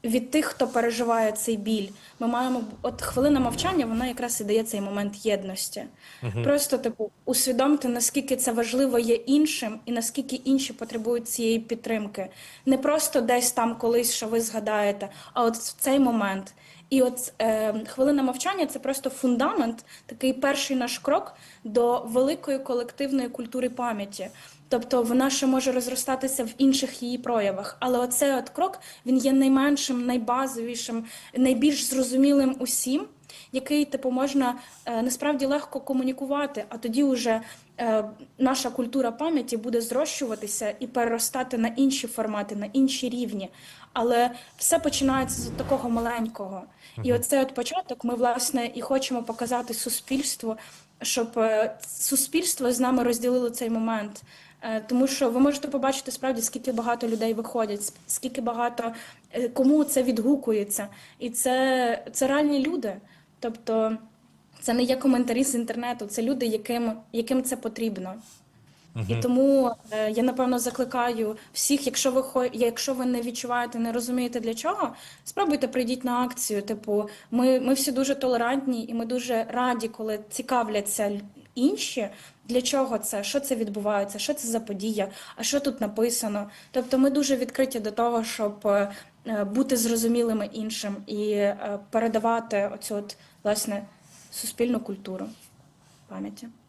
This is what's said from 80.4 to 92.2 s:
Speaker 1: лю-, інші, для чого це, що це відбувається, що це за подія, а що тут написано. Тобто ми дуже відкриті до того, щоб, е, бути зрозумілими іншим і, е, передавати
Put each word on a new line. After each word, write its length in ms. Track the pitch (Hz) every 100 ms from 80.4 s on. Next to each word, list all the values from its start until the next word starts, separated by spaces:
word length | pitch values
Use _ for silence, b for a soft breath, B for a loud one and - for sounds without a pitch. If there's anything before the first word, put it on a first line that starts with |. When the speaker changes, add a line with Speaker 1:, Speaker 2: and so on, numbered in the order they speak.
| - 247 220 214 202 - 202
Speaker 1:
лю-, 100 | 202 - - -
інші, 540 | - 269 415 - - 196 B B B -
для 140 | 247
чого 360 | 247 277 254 220
це, 260 | - 208
що 160 | 202 277
це 140 | 277
відбувається, 640 | 240 214 208 208 208 202 202
що 160 | -
це 140 | 294 233
за 120 | 226
подія, 480 | 226 196 214 208 196 B B -
а 60 |
що 180 | 226 285
тут 200 | 285 -
написано. 680 | 208 214 233 233 220 208 208 B B
Тобто 280 | 262 247 262
ми 120 | 277
дуже 260 | 277 277 262
відкриті 440 | 254 - 262 247
до 100 | 208
того, 340 | 208 240 233
щоб, 420 | 226 - 208 208 214
е, 240 | 202 202 B B _ - 214
бути 320 | 196 220 269 247
зрозумілими 720 | 226 233 226 240 233 220 208
іншим 440 | 226 220 220 208 202 202
і, 240 | 208 208
е, 480 | 202 202 202 208 202 -
передавати 800 | 226 226 220